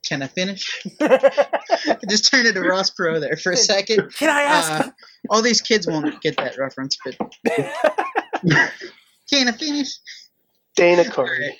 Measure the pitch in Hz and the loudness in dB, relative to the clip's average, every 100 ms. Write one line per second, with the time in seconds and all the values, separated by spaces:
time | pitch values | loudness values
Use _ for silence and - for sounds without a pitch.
0 | - 147 135 - 185 190 - - 202 - | -6 -6 -6 -6 -6 -6 -10 -10 -12 -4
1 | 294 480 - - - - - 359 - - | 2 4 4 2 0 -2 -2 -2 0 -2
2 | 202 208 - 269 233 190 180 185 185 - | 0 0 4 4 2 2 0 0 0 -2
3 | 170 160 139 156 185 175 - 202 196 214 | -2 0 -2 -2 -2 0 2 0 2 0
4 | 190 - 311 285 285 302 320 156 - _ | 0 -2 0 2 2 2 2 -2 -4 _
5 | - _ - 214 233 220 - - 170 156 | -20 _ 0 2 4 2 2 0 0 -2
6 | 151 - 156 143 135 123 135 - 135 - | -2 -4 -4 -2 -6 -4 -6 -6 -8 -6
7 | 135 - - - - - 143 605 - - | -8 -10 -10 -4 -2 -2 -4 -2 -2 0
8 | - - - - 175 135 - - 123 - | -4 -6 -6 -4 2 2 2 -4 -18 -20
9 | _ _ - 285 247 233 311 294 269 - | _ _ -2 0 0 -2 -4 -4 -4 -8
10 | - - - _ _ _ _ - 175 175 | -18 -20 -20 _ _ _ _ 4 6 6
11 | 160 - 123 139 143 | 4 2 -2 -2 -6